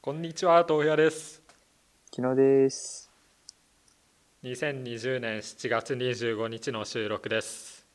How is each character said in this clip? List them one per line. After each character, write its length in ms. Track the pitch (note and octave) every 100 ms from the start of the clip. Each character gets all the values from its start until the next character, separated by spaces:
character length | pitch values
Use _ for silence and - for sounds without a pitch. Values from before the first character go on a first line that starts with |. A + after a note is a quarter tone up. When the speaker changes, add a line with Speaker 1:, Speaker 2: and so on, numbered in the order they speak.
Speaker 1:
こ 120 | -
ん 100 | D3
に 100 | E3
ち 140 | D#3+ F#3
は、 180 | E3+ E3+
豆 180 | D#3
腐 40 | D3
屋 80 | D3+
で 140 | D#3+
す。 320 | D#3+ - - _ _ _ _ _ _ _
Speaker 2:
木 100 | -
野 140 | B2+ C3
で 340 | C3+ C3+ C3+
す。 400 | - - - - _ _ _ _ - _ _ _ _ _ _ _ _
Speaker 1:
二 120 | B2+
千 300 | B2 D3+ C#3
二 120 | B2+ A#2
十 220 | B2 B2+
年 240 | A#2 A2
七 260 | - - C3
月 280 | A#2+ A2+ B2+
二 180 | B2+
十 220 | A#2 A#2 A2
五 100 | A2+
日 240 | A2+ -
の 140 | A#2
収 240 | G#2 A#2+ G#2+
録 200 | G#2 -
で 120 | A2
す。 440 | - - - - _